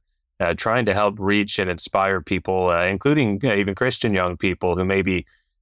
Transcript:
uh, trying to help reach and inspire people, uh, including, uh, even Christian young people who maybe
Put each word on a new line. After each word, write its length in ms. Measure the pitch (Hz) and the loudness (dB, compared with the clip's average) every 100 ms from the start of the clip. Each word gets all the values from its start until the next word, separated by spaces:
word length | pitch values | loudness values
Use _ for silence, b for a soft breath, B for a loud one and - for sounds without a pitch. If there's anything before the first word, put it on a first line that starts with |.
| _ _ _ - | _ _ _ -4
uh, 140 | 87 85 | -2 0
trying 300 | 117 120 107 | 0 0 2
to 80 | |
help 220 | 98 104 104 | 2 0 0
reach 400 | 98 104 101 - | 0 0 0 -2
and 120 | 92 | -2
inspire 500 | 87 - 101 95 95 | -4 -4 0 0 0
people, 480 | 80 92 - 95 90 | -2 -4 -2 0 2
uh, 140 | 85 90 | 2 0
including, 540 | 98 143 151 120 101 | 0 0 2 2 0
uh, 120 | 131 101 | 0 2
even 180 | 101 | 0
Christian 400 | 95 127 - 117 | 0 -2 0 0
young 240 | 98 90 85 | 0 0 0
people 380 | 98 90 90 87 | -2 0 0 0
who 80 | 92 | 0
maybe 400 | 98 95 90 - _ _ _ | 0 0 -2 -6 _ _ _